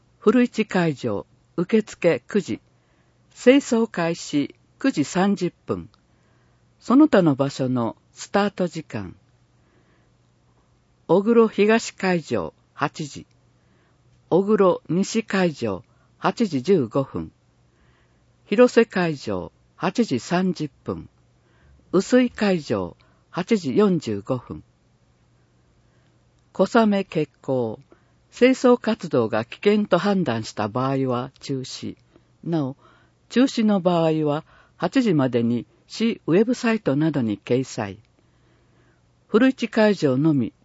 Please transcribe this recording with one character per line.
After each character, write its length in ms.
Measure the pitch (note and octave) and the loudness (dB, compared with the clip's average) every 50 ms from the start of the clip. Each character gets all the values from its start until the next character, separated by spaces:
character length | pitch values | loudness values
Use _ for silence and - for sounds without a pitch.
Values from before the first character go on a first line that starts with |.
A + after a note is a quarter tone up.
| _ _ _ _ | _ _ _ _
古 240 | - G#3 G#3+ B3 B3 | 0 2 4 4 2
市 220 | A#3 - - G#3+ | 2 0 -4 -6
会 280 | - - F#3+ F3 E3 C#3+ | -2 -2 -2 0 0 -2
場、 320 | B2 - A#2+ G#2 F#2+ - _ _ _ _ _ _ | -4 -4 -4 -4 -4 -6 _ _ _ _ _ _
受 240 | - F3 - - G#3+ | -6 -4 0 0 0
付 420 | G#3 - - _ - E3+ D#3 A#2 _ _ | 0 0 -12 _ 2 2 2 2 _ _
九 120 | - G#3 | -2 -2
時。 200 | - - G#2+ - _ _ _ _ _ _ _ _ _ _ _ _ _ _ _ | -2 -2 -8 -10 _ _ _ _ _ _ _ _ _ _ _ _ _ _ _
清 220 | - - B3 C4 | 0 4 4 6
掃 340 | C#4+ C4 - B3 A3+ A3+ A3 | 6 4 2 -2 0 -2 -2
開 240 | - - E3+ E3 E3+ | -2 -4 -2 -2 -2
始 400 | - - - - D3 C#3 - - _ _ _ _ _ | -6 -8 -4 -2 -2 -2 -4 -8 _ _ _ _ _
九 140 | - F3+ - | -4 -2 0
時 120 | - C#3+ | 0 -4
三 300 | - - F3+ F#3 G3+ G3+ | -2 0 0 2 2 0
十 180 | F3 F3+ E3+ - _ _ | 0 -2 -6 -6 _ _
分。 220 | - G#2+ F2+ E2 - _ _ _ _ _ _ _ _ _ _ _ _ _ _ _ _ _ _ | -8 -8 -6 -8 -16 _ _ _ _ _ _ _ _ _ _ _ _ _ _ _ _ _ _
そ 160 | _ - A3+ | _ 2 6
の 140 | C#4 D#4 D4+ | 6 6 6
他 140 | - G#3 F3+ | 6 4 4
の 120 | D#3+ C#3 | 4 2
場 160 | B2 C#3 C#3 | 0 -2 -4
所 180 | - - C3+ B2+ | -2 -4 -4 -2
の 280 | B2+ B2+ A#2 G#2+ - _ _ _ _ | -2 -2 -4 -4 -6 _ _ _ _
ス 160 | - - - | -20 -20 -4
タ 160 | - G3+ G3+ | -2 -2 -2
ー 40 | G3+ | -2
ト 180 | - - F#3 F3 | -2 -4 -6 -6
時 160 | - E3 D3+ | -6 -10 -14
間。 320 | _ - A2 G2 E2+ - _ _ _ _ _ _ _ _ _ _ _ _ _ _ _ _ _ _ _ _ _ _ _ _ _ _ _ _ _ _ _ _ _ _ _ _ _ _ - D#3+ | _ -12 -12 -12 -12 -16 _ _ _ _ _ _ _ _ _ _ _ _ _ _ _ _ _ _ _ _ _ _ _ _ _ _ _ _ _ _ _ _ _ _ _ _ _ _ 2 2
小 120 | F#3+ G3 | 2 4
黒 240 | A3 A#3 A#3 A3+ G#3+ | 4 4 4 4 4
東 420 | - - G3 G#3 A3 A#3 - - | 2 2 2 4 4 2 0 -4
会 300 | - _ - F#3+ F3+ E3+ | -10 _ -2 -2 0 -2
場 340 | D3 - A#2+ G#2 E2 D2 _ _ _ _ _ | -2 -4 -4 -4 -4 -6 _ _ _ _ _
八 320 | - - D3 _ - D#3+ | -6 -6 -6 _ -8 -14
時。 220 | C#3 - - D#2 _ _ _ _ _ _ _ _ _ _ _ _ _ _ _ _ _ _ _ _ _ | -12 -12 -18 -20 _ _ _ _ _ _ _ _ _ _ _ _ _ _ _ _ _ _ _ _ _
小 160 | D3 E3+ G3 | 0 0 2
黒 360 | G3+ G#3+ G3 G3 F#3 E3+ - _ - | 2 2 4 4 4 2 0 _ -4
西 360 | D3+ F3+ G3 - - A3 A3 | -2 -2 -2 -2 -2 -4 -4
会 260 | - - F#3+ F#3 F3 | -2 -2 0 0 0
場 320 | C#3+ - A#2 A2 F#2+ F2 - _ _ _ _ _ _ _ | -2 -4 -6 -6 -6 -6 -10 _ _ _ _ _ _ _
八 280 | - E3 F#3 - A#3+ | -2 -2 0 0 -4
時 160 | G3 D#3 C3 B2 | -2 -2 -4 0
十 240 | D#3+ G3+ F3 B2+ | 2 2 2 2
五 160 | G#2 - C#3 C3+ | 0 -2 -4 -4
分。 300 | - - F2+ D#2+ D#2 _ _ _ _ _ _ _ _ _ _ _ _ _ _ _ _ _ _ _ _ _ _ _ | -4 -8 -10 -10 -10 _ _ _ _ _ _ _ _ _ _ _ _ _ _ _ _ _ _ _ _ _ _ _
広 280 | _ G#3 G3+ B3 B3 - | _ 4 4 4 6 6
瀬 140 | A#3 A#3 | 4 2
会 300 | - - G3+ F3+ E3 D#3 | 2 0 -2 -2 -2 -4
場 340 | C3+ - A2+ G2+ F2+ E2+ - _ _ _ _ _ | -6 -6 -6 -6 -6 -8 -10 _ _ _ _ _
八 300 | _ - F3 F#3+ - A#3 | _ -6 -4 -2 -2 -2
時 160 | - C#3 A#2 | -2 -2 -6
三 320 | - - F3 F3 F#3+ F#3 E3 | -4 -2 -2 -2 0 -2 -2
十 180 | - D3+ D3 _ _ _ | -4 -8 -10 _ _ _
分。 240 | - G2 E2 D2 - _ _ _ _ _ _ _ _ _ _ _ _ _ _ _ _ | -10 -10 -10 -10 -18 _ _ _ _ _ _ _ _ _ _ _ _ _ _ _ _
碓 300 | - F3+ G3 - - B3 B3+ | -2 -2 0 4 2 2 2
井 40 | A#3+ | 2
会 300 | - - A3 G3+ F#3+ F3 | -2 -2 0 0 0 -2
場 360 | C#3+ - A#2 G2+ F#2 F2 - _ _ _ _ _ _ _ | -2 -4 -4 -4 -4 -6 -10 _ _ _ _ _ _ _
八 300 | - D#3+ F3 - A#3 G#3 | -10 -10 -2 0 0 0
時 180 | E3+ C3+ A#2+ | 0 -2 0
四 220 | D#3 G#3+ G3+ F3+ D#3+ | 2 2 2 2 0
十 220 | - A#2 G#2+ G2+ | -2 -4 -8 -8
五 180 | G2+ - C3 B2 | -4 -6 -6 -6
分。 240 | - - F2 D#2 - _ _ _ _ _ _ _ _ _ _ _ _ _ _ _ _ _ _ _ _ _ _ _ _ _ _ _ _ _ _ _ _ _ _ _ _ _ _ | -6 -12 -16 -16 -16 _ _ _ _ _ _ _ _ _ _ _ _ _ _ _ _ _ _ _ _ _ _ _ _ _ _ _ _ _ _ _ _ _ _ _ _ _ _
小 160 | - F#3 - - A#3 | -2 -2 2 4 4
雨 240 | A3+ G#3+ G3+ G3 G3 | 4 4 2 0 -2
決 300 | _ - E3 D3+ - _ _ - | _ -4 -4 -4 -4 _ _ -6
行。 380 | - C3+ B2+ A#2+ A2 G#2+ C3 - _ - _ _ _ _ _ _ _ | -4 -2 -2 -2 -4 -6 -10 -16 _ -20 _ _ _ _ _ _ _
清 200 | _ - A#3+ B3+ | _ 2 4 4
掃 260 | C4 - - B3 B3 | 4 4 4 4 4
活 320 | A#3+ - - A3 - - E3 | 4 2 -4 -4 -4 -6 -2
動 200 | - C3 A2+ G#2+ | 0 0 0 0
が 160 | A#2 A2 B2 | 0 -2 -2
危 120 | - - | -4 -10
険 300 | - - G3+ G#3 G#3+ G#3 | -2 0 0 2 2 0
と 120 | - - F3 | 0 0 0
判 240 | E3 G3+ G3+ F#3+ F3 | 0 0 0 0 0
断 220 | C#3 A2+ A2+ A2 | -2 -2 -4 -6
し 80 | - - | -8 -6
た 160 | - G#2 G#2+ | -6 -6 -4
場 280 | G2+ B2 C3 C3+ C#3 | -4 -4 -2 -2 -2
合 120 | C3+ C3+ C3 | -2 -2 -2
は 220 | B2 A#2+ B2+ C3+ _ - | -4 -4 -6 -8 _ -20
中 220 | - - C#3 C3 B2+ | -10 -10 -8 -8 -8
止。 340 | - - - - G#2 F2+ _ _ _ _ _ _ _ _ _ - | -12 -14 -12 -12 -14 -14 _ _ _ _ _ _ _ _ _ -8
な 220 | - E3+ D#3+ C#3+ | -6 -4 -4 -4
お、 100 | B2+ C#3 _ _ _ _ _ _ _ _ _ _ _ | -4 -8 _ _ _ _ _ _ _ _ _ _ _
中 160 | - A#3 C4 | 0 2 2
止 180 | C4+ - - A3 | 2 0 0 0
の 160 | G#3+ G#3 G3 | 0 0 2
場 260 | E3 F#3 F3 E3+ E3 | 0 0 0 2 2
合 180 | D#3+ D#3+ D#3 D3+ | 0 0 0 -2
は 200 | D3 C#3+ D#3 - _ _ _ _ _ _ | -2 -2 -4 -6 _ _ _ _ _ _
八 260 | _ - F#3 - C4+ B3 | _ -8 -2 -2 0 0
時 120 | A3 F3 | 2 2
ま 140 | D3+ C3 C3 | 2 2 2
で 140 | A#2 A#2+ A#2 | 0 0 0
に 240 | A#2 A#2+ A#2 G#2+ _ _ _ _ _ | 0 -2 -4 -6 _ _ _ _ _
市 320 | - - A3 A#3 G3+ - _ - | -8 -4 -4 -4 -4 -4 _ 0
ウ 80 | D3+ | 2
ェ 80 | F#3 A3+ | 2 2
ブ 100 | A3 B3 | 0 -2
サ 180 | - - A#3 A3 | -2 -2 -2 -2
イ 60 | G#3+ | 0
ト 160 | _ - C3+ | _ -2 0
な 160 | C#3+ D#3 E3 | 0 0 0
ど 100 | D3 D3+ | 0 -2
に 160 | A#2+ A2 G2+ | -2 -2 -4
掲 280 | G2+ _ - A#2+ C3 C3 | -6 _ -2 -2 -2 -2
載。 340 | - - - A2 G2 F#2 - _ _ _ _ _ _ _ _ _ _ _ _ _ _ _ _ _ _ _ _ _ _ _ _ _ | -4 -6 -8 -8 -8 -10 -16 _ _ _ _ _ _ _ _ _ _ _ _ _ _ _ _ _ _ _ _ _ _ _ _ _
古 240 | _ - A3 C4 C4 | _ 2 2 2 2
市 180 | B3+ - A#3 A3 | 0 -2 -8 -4
会 280 | - A3+ G#3+ G#3+ G#3 | 0 2 2 2 2
場 200 | E3 D#3+ C#3+ B2+ | 2 0 0 0
の 180 | B2+ D3+ D#3+ D3+ | 2 2 2 2
み 180 | C#3 A#2 - _ _ | 2 0 -4 _ _